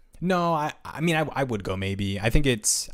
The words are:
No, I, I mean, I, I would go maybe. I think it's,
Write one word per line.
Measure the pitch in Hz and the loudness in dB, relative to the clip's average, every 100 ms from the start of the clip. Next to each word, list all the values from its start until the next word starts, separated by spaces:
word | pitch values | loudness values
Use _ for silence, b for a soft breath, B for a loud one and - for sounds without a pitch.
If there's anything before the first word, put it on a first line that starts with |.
| - - | -20 -4
No, | 175 180 170 | 0 2 2
I, | 156 151 - | 0 -2 -6
I | - - | -10 -2
mean, | 170 160 | 0 2
I, | 143 | 0
I | 131 | -2
would | 135 104 | -2 -2
go | 95 95 | -2 -2
maybe. | 98 98 98 98 | -2 -2 -2 0
I | 113 | 2
think | 147 139 | 4 4
it's, | 113 - - - | 2 0 -2 -2